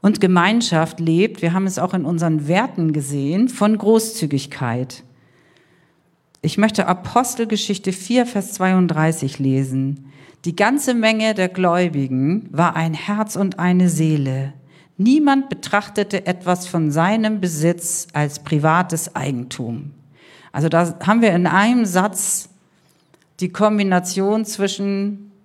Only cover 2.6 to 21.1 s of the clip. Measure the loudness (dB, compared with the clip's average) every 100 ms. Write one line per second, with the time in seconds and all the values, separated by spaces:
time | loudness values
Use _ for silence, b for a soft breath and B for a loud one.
2.6 | 0 -2 -2 -2 -2 -4 -2 0 0 2
3.6 | 0 2 4 2 2 -4 -2 -2 -4 -6
4.6 | -4 -4 -6 -10 -20 b b b b b
5.6 | b b b b b _ _ _ -4 2
6.6 | 0 2 0 -2 0 0 0 -2 -2 -2
7.6 | -2 -4 -4 -6 -2 0 0 -2 -6 -2
8.6 | 2 4 2 2 2 0 -4 -2 0 0
9.6 | 0 -2 -4 -6 B B B B -8 0
10.6 | 0 2 0 2 2 2 0 0 -2 2
11.6 | 2 2 2 0 -2 0 0 0 -4 0
12.6 | 2 2 -2 -4 -4 -4 -4 -2 -4 0
13.6 | 2 4 4 2 2 2 0 -2 -6 -10
14.6 | b b b -2 2 4 4 2 0 -8
15.6 | -2 -2 -2 -4 -2 -2 -4 -4 -2 -2
16.6 | -2 -2 0 2 2 2 0 -2 -4 0
17.6 | 0 0 -4 -8 -6 -4 -4 -4 -4 0
18.6 | 2 2 0 -4 -6 -8 -6 -6 -8 -8
19.6 | -8 -8 -12 -18 _ B B B B -2
20.6 | 2 2 0 -2 2